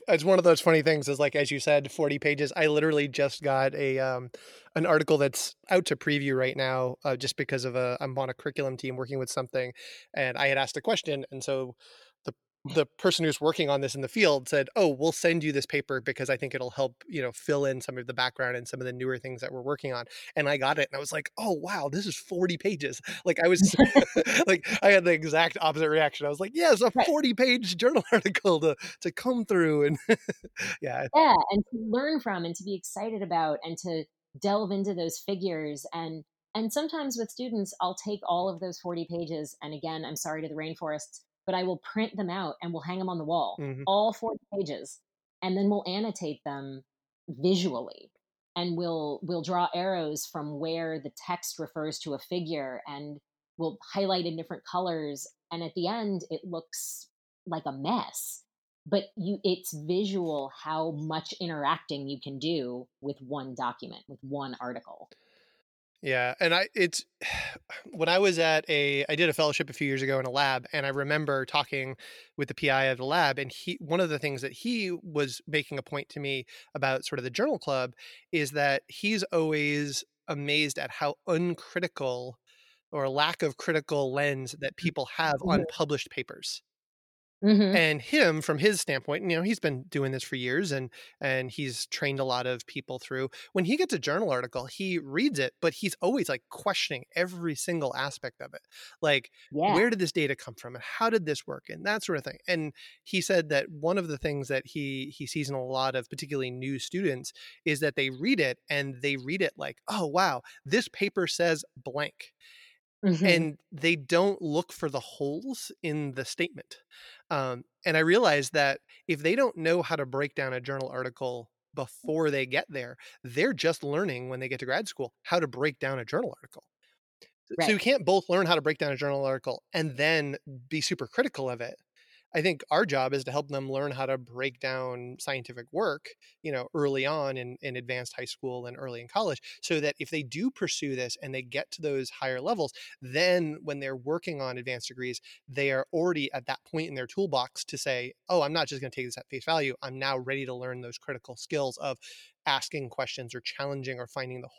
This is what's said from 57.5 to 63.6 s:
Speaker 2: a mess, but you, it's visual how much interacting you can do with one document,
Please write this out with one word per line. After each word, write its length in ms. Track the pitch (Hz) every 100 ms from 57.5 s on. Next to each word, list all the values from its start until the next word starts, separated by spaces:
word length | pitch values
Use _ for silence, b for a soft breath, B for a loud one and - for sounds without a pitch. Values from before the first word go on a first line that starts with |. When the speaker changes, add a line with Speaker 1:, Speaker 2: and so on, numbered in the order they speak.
| 160 -
Speaker 2:
a 60 |
mess, 720 | 135 151 240 - - - - _ _ _ _ 151
but 200 | 202 - -
you, 220 | 180 -
it's 300 | 190 180 -
visual 760 | 156 151 180 208 196 165 147 135 -
how 280 | 156 160 160
much 420 | 147 156 160 - -
interacting 640 | 170 156 143 160 - 143 139
you 120 | 135
can 140 | 143 139
do 480 | 156 165 123 123 123 _
with 160 | 139 139
one 360 | 131 143 131
document, 480 | 123